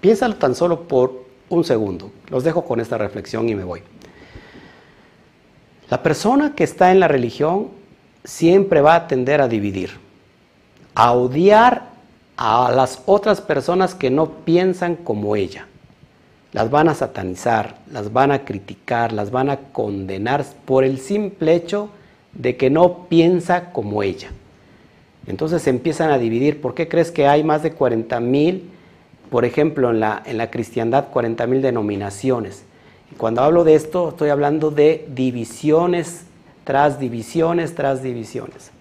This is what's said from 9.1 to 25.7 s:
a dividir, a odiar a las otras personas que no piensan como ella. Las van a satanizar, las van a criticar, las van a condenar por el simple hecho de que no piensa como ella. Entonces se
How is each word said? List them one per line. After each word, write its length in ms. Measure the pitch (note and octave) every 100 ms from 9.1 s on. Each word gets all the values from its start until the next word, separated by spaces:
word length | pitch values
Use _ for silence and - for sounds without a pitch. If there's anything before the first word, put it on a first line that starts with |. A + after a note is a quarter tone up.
| C3 B2 D3
a 60 | C3
dividir, 420 | A2 G2+ F#2+ F#2 - - _ _ _ _ _ _ _ -
a 180 | - A#2+
odiar 800 | B2 B2+ C3 F#3 G#3+ A#3+ B3 - - _ _ _ -
a 360 | A2+ A2+ B2
las 280 | B2 C3 -
otras 360 | - G3+ G3+ G3+
personas 540 | - D3 B2 F3+ F#3
que 160 | - C3
no 200 | C3+ D#3
piensan 680 | - - E3+ F#3 F3+ F3 E3+
como 400 | E3+ G#2+ G#2 G#2
ella. 300 | F#2 - - - _ _ _ _ _ _ _
Las 180 | G#2 A2+
van 180 | C#3+ D#3+
a 60 |
satanizar, 840 | D3 A#2 - F#2+ F#2 - A2+ G#2 - -
las 220 | A#2+ G#2
van 180 | A2+ C#3
a 140 | C#3
criticar, 680 | C#3 G#2 F#2+ F#2+ - A#2 A#2
las 180 | A2 G2+
van 200 | B2+ C3+
a 80 | C#3
condenar 880 | - - G#2+ G2 F#2+ F#2+ A2 C#3+ C#3 -
por 200 | - C3
el 160 | C3 C3+
simple 540 | - G3+ G#3 G3+ D#3
hecho 360 | E3+ E3+ G3+ G#3 - - _ _
de 240 | - B2 B2
que 140 | C3
no 380 | D3+ F3 F3 -
piensa 640 | E3 E3 F3+ E3+ F3+ F3
como 300 | - G#2 G#2
ella. 280 | G2+ F2+ - - - _ _ - _ _ _ _ -
Entonces 360 | G2 D#3 E3
se 80 | D3